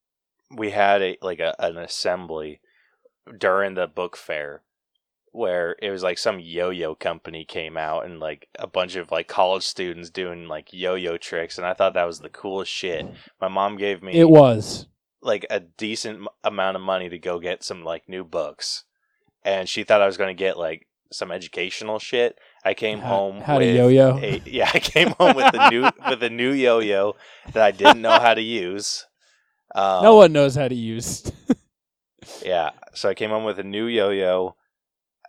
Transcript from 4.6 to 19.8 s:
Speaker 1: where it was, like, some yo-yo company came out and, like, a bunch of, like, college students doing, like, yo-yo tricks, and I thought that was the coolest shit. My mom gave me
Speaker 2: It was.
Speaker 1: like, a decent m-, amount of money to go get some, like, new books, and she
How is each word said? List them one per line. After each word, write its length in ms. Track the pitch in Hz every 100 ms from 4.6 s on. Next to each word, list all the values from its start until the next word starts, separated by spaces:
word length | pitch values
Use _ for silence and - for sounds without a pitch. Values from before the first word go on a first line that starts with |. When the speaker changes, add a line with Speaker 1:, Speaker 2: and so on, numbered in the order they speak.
| _ _ _ _ _ _ _
Speaker 1:
where 440 | 113 104 90 85 -
it 80 | 104
was, 120 | 95
like, 140 | 92 87
some 240 | 117 95
yo-yo 540 | 85 85 90 90 80
company 500 | 78 90 82 - 82
came 320 | 80 90 80 80
out 300 | 78 80 87
and, 120 | 82
like, 300 | 78 73 _ -
a 80 | -
bunch 300 | 92 90 92
of, 140 | 82
like, 160 | 82 85
college 340 | - 92 92
students 440 | - - 90 85 85
doing, 400 | - 90 87 82
like, 200 | 78 -
yo-yo 460 | 92 90 92 87 85
tricks, 400 | - 85 82 -
and 80 | 90
I 80 |
thought 180 | 92 95
that 120 | 92 87
was 140 | 80
the 100 | 76
coolest 420 | - 101 95 90
shit. 340 | - 95 80 76 - - -
My 80 | 92
mom 280 | 95 101 101
gave 260 | 101 92
me 120 | 95
Speaker 2:
It 160 | 123 165
was. 560 | 156 135 110 101 - - _ _ _
Speaker 1:
like, 240 | 127 104 -
a 100 | 104
decent 600 | 85 - 107 110 117 107
m-, 80 | 104 -
amount 340 | 107 101 95 95
of 60 |
money 280 | 95 92 90
to 80 | 87
go 200 | 87 87
get 240 | 87 87
some, 220 | - 92
like, 240 | 82 82 -
new 160 | 92
books, 600 | 85 85 73 - - - _ _ _ _ _ _
and 240 | 98 95 92
she 160 | -